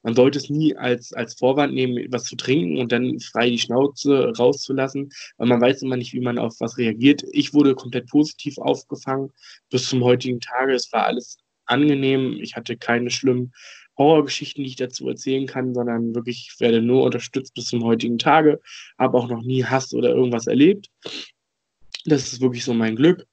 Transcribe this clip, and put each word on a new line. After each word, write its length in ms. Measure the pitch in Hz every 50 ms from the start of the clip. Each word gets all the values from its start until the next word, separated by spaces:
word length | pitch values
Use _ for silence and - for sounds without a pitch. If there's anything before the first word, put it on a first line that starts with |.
Man 120 | _ 117 117
sollte 240 | 127 127 139 139 143
es 120 | - -
nie 260 | 143 151 160 151 -
als, 380 | - - 123 123 120 - - -
als 200 | 120 113 113 - -
Vorwand 340 | 127 127 131 147 143 135
nehmen, 400 | 131 131 127 127 123 120 - 127
was 120 | 127 117 -
zu 120 | - -
trinken 400 | 120 - 127 131 160 180 175 156
und 160 | 135 123 113
dann 260 | 120 120 127 123 - 117
frei 280 | - - _ 117 120 123
die 100 | 120 113
Schnauze 720 | - - 117 127 139 143 - - - 143 139 135 123 120 113
rauszulassen, 720 | 120 120 127 - - - - 131 135 135 135 - 139 139 139 - - - - _ _
weil 100 | 117 120
man 120 | 123 117
weiß 200 | 120 123 139 139
immer 160 | 131 131 127
nicht, 160 | 123 120 -
wie 80 | - 127
man 180 | 123 123 120 120
auf 180 | 117 110 113 -
was 160 | 120 117 123
reagiert. 460 | 131 120 113 107 113 123 139 143 143 - -
Ich 220 | - 147 139 - -
wurde 200 | 147 147 139 131
komplett 340 | 131 - 123 127 127 123 -
positiv 500 | - 147 151 151 - - - 147 139 -
aufgefangen 760 | 139 139 135 131 - _ - - - 135 135 135 135 131 _ _ _ - - _ _ _
bis 180 | - 127 127 -
zum 160 | 135 127 123
heutigen 360 | 123 123 120 127 127 123 120
Tage. 340 | - - 123 123 131 135 131
Es 180 | 123 - -
war 140 | - 113 101
alles 320 | 107 120 123 - - - _ _ _ _ _ _
angenehm. 720 | - 120 135 147 151 143 135 135 135 135 131 131 123 113 104
Ich 160 | - 113 -
hatte 200 | 120 117 - 117
keine 340 | - - - 117 120 120 120
schlimmen 420 | 123 - - 131 123 123 123 123 _ _ - - - - _ _ _ -
Horrorgeschichten, 640 | 135 151 165 151 143 135 131 - 147 - - 147
die 80 | 139 131
ich 60 | 127
dazu 320 | - 127 123 - - 135 127
erzählen 380 | 127 127 - 135 135 135 139
kann, 280 | 131 - 135 127 127 123
sondern 400 | 123 120 120 117 113 117 117 113
wirklich, 360 | 120 117 120 117 - - -
ich 80 | - -
werde 220 | 120 117 117 113
nur 200 | 113 117 127 135
unterstützt 520 | 131 127 120 117 - - - 131 131 - _
bis 120 | 120 117
zum 160 | - - 117 117
heutigen 340 | 117 113 113 - 117 120 113
Tage. 420 | - 156 143 160 156 151 143 - _ - - - - - _ _
Hab 160 | 127 123 -
auch 140 | 123 123 120
noch 140 | 120 113
nie 220 | 117 127 131 131 120
Hass 300 | 120 135 131 131 - 127
oder 160 | 120 123 123
irgendwas 360 | 123 127 131 123 120 113 113
erlebt. 440 | - 117 127 147 185 202 202 - _ _ _ - - - - - - _ _ _ _ _ _ _ _ _ _ - - - - -
Das 280 | 160 151 135 123 -
ist 80 | 127 123
wirklich 240 | 131 127 120 120 117
so 100 | 127 120
mein 220 | 113 113 107 110
Glück. 300 | 113 143 170 180 180 - _